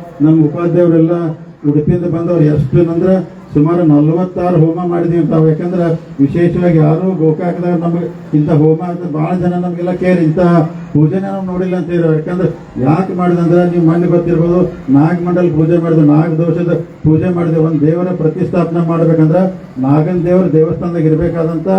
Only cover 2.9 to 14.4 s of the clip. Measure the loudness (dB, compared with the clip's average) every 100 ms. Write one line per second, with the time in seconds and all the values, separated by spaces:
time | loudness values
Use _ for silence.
2.9 | 0 2 0 -2 -12 -4 0 2 2 4
3.9 | 4 2 0 -2 -2 0 2 2 0 -2
4.9 | -2 0 0 0 2 2 0 -2 -2 -2
5.9 | -2 -6 -2 -2 2 0 2 2 4 2
6.9 | 2 -2 0 0 0 -4 -4 -2 -2 -2
7.9 | -4 -6 -10 -2 0 2 2 2 2 -2
8.9 | -8 -6 -4 -4 -2 -2 -2 -4 -4 -4
9.9 | -2 0 2 2 2 2 2 0 -6 -4
10.9 | 0 2 0 -4 -6 -6 -4 -4 -4 -2
11.9 | -2 0 0 -2 -4 -4 -4 -12 -4 -2
12.9 | 0 -2 -2 0 0 2 2 2 2 2
13.9 | 2 2 0 0 0